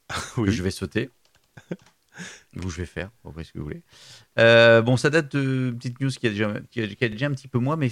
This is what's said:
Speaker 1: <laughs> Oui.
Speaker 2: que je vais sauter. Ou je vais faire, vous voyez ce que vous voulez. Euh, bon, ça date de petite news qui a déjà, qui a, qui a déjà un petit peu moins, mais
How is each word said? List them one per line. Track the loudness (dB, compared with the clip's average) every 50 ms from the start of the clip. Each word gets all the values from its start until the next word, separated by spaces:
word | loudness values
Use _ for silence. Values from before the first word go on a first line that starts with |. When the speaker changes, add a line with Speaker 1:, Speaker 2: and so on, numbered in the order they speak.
| _ -12
Speaker 1:
<laughs> | -10 -10 -10 -8 -6 -2
Oui. | 0
Speaker 2:
que | 0
je | 0 0 -2
vais | -4
sauter. | -4 -4 -8 -6 -4 -4 -4 -4 -8 _ _ _ _ _ _ _ _ -20 -14 _ -14 -14 _ _ _ _ _ _ _ -18 -18 -18 -18 -20 _ _ _ -12
Ou | -10 -10
je | -8 -8
vais | -10
faire, | -10 -10 -10 -12 -12 -14 _ _
vous | -18
voyez | -16 -16 -16 -14
ce | _
que | -12
vous | -10
voulez. | -10 -12 -12 -14 _ _ -20 -20 -20 -20 -20 -20 _ _ 4
Euh, | 6 8 8 8 8 8 8 6
bon, | 6 4 2 2
ça | 2 2
date | 2 2 0 0 -2
de | -2 -2 0 -2 -2 -2 -4 -6 -6
petite | -8 -10 -8 -4
news | -4 -4
qui | -4 -2 -2 -2
a |
déjà, | -2 0 -2 -2 -4 -6 -10 -10
qui | -8 -6
a, | -6 -6
qui | -4 -4 -4
a | -4
déjà | -4 -4 -4 -4
un |
petit | -4 -6 -8 -6
peu | -4 -2
moins, | -2 0 -2 0
mais | -2 -2